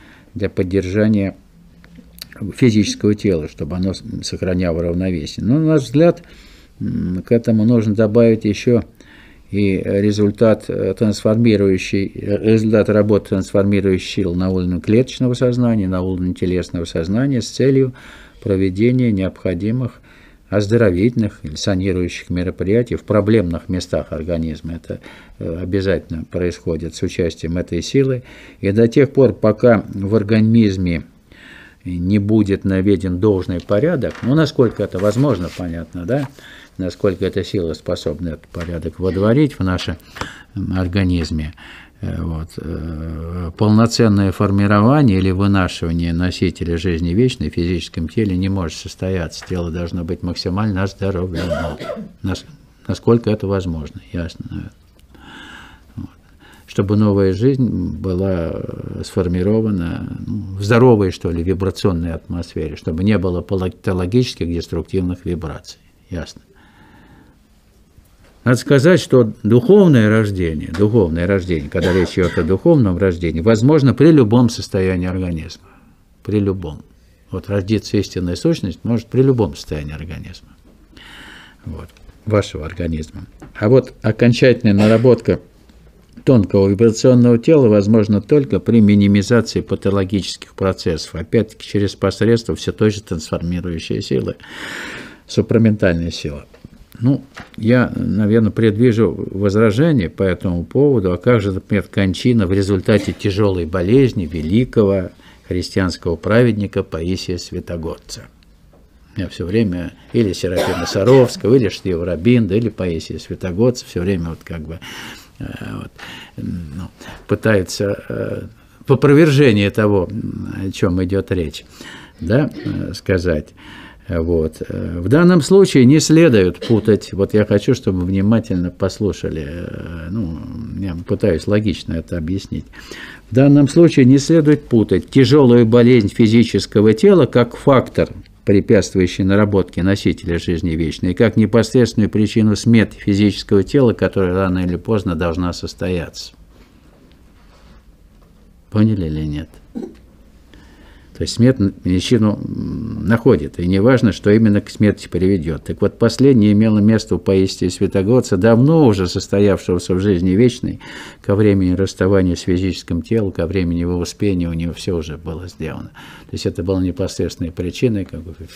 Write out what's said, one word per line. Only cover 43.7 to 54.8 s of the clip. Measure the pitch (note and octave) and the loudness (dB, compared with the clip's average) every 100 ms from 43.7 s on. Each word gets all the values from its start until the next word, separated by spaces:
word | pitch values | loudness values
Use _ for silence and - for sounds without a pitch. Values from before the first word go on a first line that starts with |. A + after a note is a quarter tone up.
| G#2+ A2+ - A#2 G2+ G2 | 4 4 2 2 4 0
формирование | - G2+ G2+ G2+ G#2 A2+ D3+ C3 F#2+ | 0 0 0 2 4 4 4 4 2
или | F#2+ | 0
вынашивание | F#2 G2+ G2 F2+ - E2 E2+ E2+ | 0 0 0 -2 -4 -4 -2 -2
носителя | E2+ F2+ - F2+ - E2+ E2+ | -2 -2 -2 -4 -4 -6 -4
жизни | F2+ D#2+ E2+ | -2 -2 -2
вечной | F#2+ A#2 - D2+ | 0 0 -2 -6
в | |
физическом | - F2 F2 - - D#2+ | -4 -2 -4 -6 -8 -6
теле | - G#2 F2+ | -4 -2 -2
не | F#2+ | -2
может | G2 E2 - | -4 -6 -8
состояться. | F#2+ - F#2 F#2 D#2 - - | -14 -8 -6 -4 -6 -10 -8
Тело | F2+ E2+ | -6 -6
должно | E2+ E2+ F2+ E2+ | -6 -8 -8 -8
быть | F2 | -8
максимально | F2 E2+ G2 F#2 G#2+ F#2+ | -8 -8 -6 -4 -2 -2
оздоровлено, | G2 - G2 F#2 F#2 E2 - - - - E5 F4+ - - | -4 -6 -6 -4 -6 -6 -6 -6 -6 -10 -12 -12 -14 -10
нас-, | G2 - - - _ _ - | -8 -8 -12 -20 _ _ -10
насколько | F#2+ - A#2 G#2+ | -4 0 0 0
это | G#2 F#2+ | -4 -4
возможно, | G2 F2 D#2+ D2 - - | -4 -4 -8 -10 -16 -12
ясно, | F2 E2 - - | -10 -10 -12 -14
наверное. | E2+ - - | -14 -14 -18